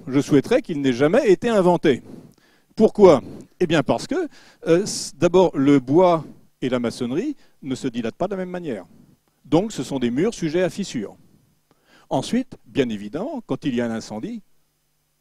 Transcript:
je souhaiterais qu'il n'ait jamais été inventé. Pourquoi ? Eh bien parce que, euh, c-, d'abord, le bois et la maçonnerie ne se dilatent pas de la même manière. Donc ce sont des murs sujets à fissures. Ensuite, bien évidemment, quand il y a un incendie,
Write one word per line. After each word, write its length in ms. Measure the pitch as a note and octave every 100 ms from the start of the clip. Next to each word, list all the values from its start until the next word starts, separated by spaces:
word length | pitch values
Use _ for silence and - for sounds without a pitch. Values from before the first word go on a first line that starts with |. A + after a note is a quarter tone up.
| -
je 120 | C3+
souhaiterais 400 | C3+ D3 - B3
qu'il 200 | - D3+
n'ait 120 | C3+
jamais 380 | A#2+ D3 G#3+ C4+
été 180 | F3 A#3+
inventé. 540 | A3 F3+ E3+ E3+ B2 - - - _ _ _ _
Pourquoi ? 480 | - B3+ - G3 C3+ - - - _
Eh 80 | F3+
bien 160 | E3
parce 240 | C3+ A#2 -
que, 200 | D#4 E4 - - _ F3
euh, 180 | E3+
c-, 280 | G3+ - - -
d'abord, 400 | F3 F3 F3+ D#3
le 220 | C#3 C#3+
bois 460 | B2+ D3+ F3+ E3 - - _ _
et 80 | C3
la 120 | B2
maçonnerie 560 | A#2+ - A#2+ C#3 C#4 C#4+ _ _
ne 120 | D3 C3
se 100 | C3+
dilatent 300 | - A2+ -
pas 100 | F#3
de 60 |
la 60 | F#3+
même 120 | F#3
manière. 340 | F3+ E3+ G#2+ F2 _ _ _ _ _
Donc 260 | - D3+ G#3+
ce 140 | -
sont 160 | B2+ C3+
des 100 | A#2+
murs 240 | B2 G3+
sujets 280 | - E3 E3
à 80 | F3+
fissures. 460 | - F#3+ C3 G2 - _ _ _ _ _ _ _ _ _
Ensuite, 480 | D3 - A#3 C4 - -
bien 220 | A#2+ B2+
évidemment, 540 | G2+ - C3 B3 C#4+ -
quand 180 | C3
il 120 | D3 A#2+
y 40 |
a 60 | A#2+
un 40 |
incendie, 520 | A2+ - G#2+ D#3+ A#3 - _ _ _ _ _ _ _